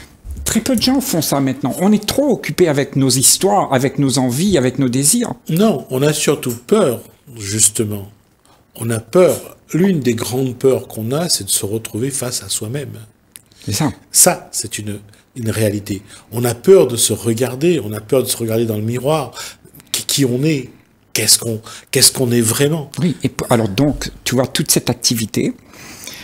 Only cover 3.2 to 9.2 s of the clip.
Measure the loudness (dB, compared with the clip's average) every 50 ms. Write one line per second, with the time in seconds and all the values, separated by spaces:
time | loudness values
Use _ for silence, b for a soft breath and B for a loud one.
3.2 | 2 2 2 2 2 2 2 2 2 2 2 2 2 0 0 0 0 0 2 0
4.2 | 0 0 0 0 0 2 2 4 2 2 0 0 0 0 0 2 2 2 2 2
5.2 | 0 -2 -4 -8 -6 -2 2 4 4 4 2 0 -2 -4 -2 2 2 2 2 2
6.2 | 0 0 0 0 0 -6 -6 -6 -2 2 2 4 4 2 0 -2 -6 -14 -20 _
7.2 | _ -20 -14 -12 -8 -4 0 0 0 0 2 0 -2 -2 -4 -8 -10 -14 -20 _
8.2 | _ _ _ _ _ b b b b _ -12 -8 -4 -4 -4 -4 -4 0 4 4